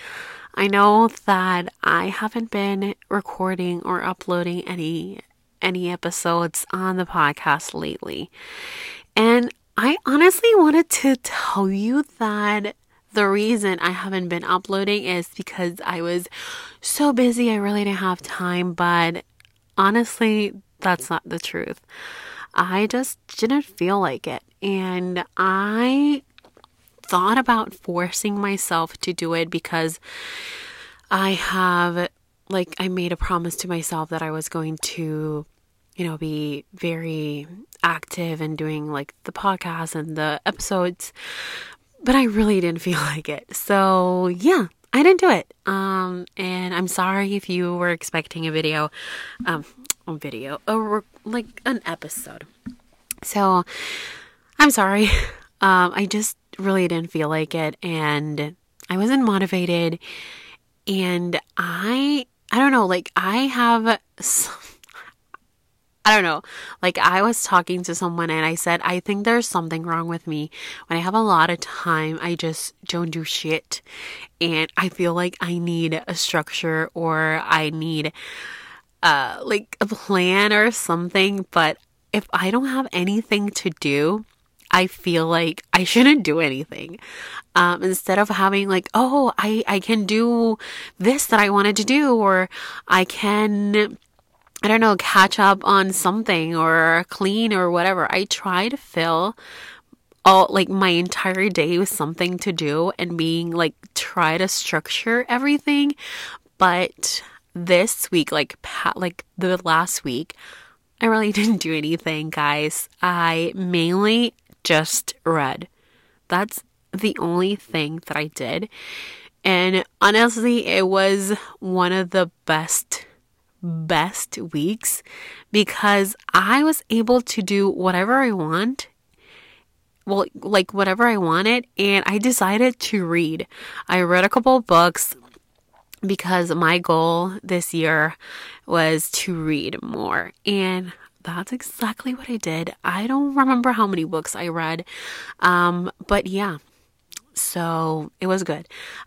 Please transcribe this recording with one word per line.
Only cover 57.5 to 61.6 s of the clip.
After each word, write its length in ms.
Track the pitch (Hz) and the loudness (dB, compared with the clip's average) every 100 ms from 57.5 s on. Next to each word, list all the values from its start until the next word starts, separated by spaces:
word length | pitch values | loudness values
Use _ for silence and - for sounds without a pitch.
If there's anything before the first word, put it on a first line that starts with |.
it, 220 | 165 156 - | -2 -4 -6
and 720 | 175 160 151 147 151 147 151 180 _ _ - | -6 -2 0 0 -2 -4 -6 -10 _ _ -6
I 60 | 185 | 0
wasn't 260 | 220 269 | 2 4
motivated, 800 | 233 196 190 185 175 170 170 165 - - - - - - _ _ - | 4 2 0 0 0 0 -2 -4 -10 -18 -18 -20 -20 -20 _ _ -6
and 520 | 190 180 175 175 170 - | -2 0 -2 -2 -4 -6
I, 720 | - | -12